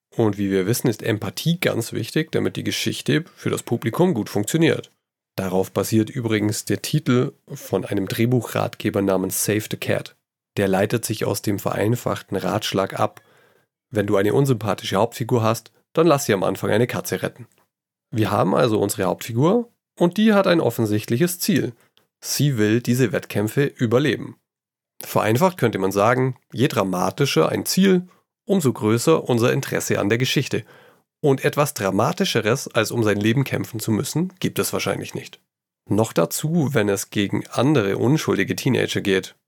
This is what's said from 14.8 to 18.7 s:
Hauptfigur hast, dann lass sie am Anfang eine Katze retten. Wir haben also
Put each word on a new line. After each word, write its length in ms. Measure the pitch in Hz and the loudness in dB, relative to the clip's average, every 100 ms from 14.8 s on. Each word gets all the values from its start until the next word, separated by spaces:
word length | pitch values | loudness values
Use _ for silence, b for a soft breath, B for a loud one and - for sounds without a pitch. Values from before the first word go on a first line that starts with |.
| - 98 | -2 0
Hauptfigur 480 | 113 - 117 123 | 0 -2 -2 0
hast, 280 | 110 117 - _ _ | 2 -2 -6 _ _
dann 140 | - 165 | 0 4
lass 180 | 139 - | 4 2
sie 80 | |
am 100 | 101 | 0
Anfang 280 | 95 95 101 | 0 -2 0
eine 160 | 104 120 | 2 2
Katze 340 | - - 92 | -2 -4 -4
retten. 260 | 90 - 123 _ _ _ _ _ _ | -4 -8 -20 _ _ _ _ _ _
Wir 200 | 110 104 | -2 0
haben 220 | 104 156 | 2 2
also 280 | 175 135 | 2 2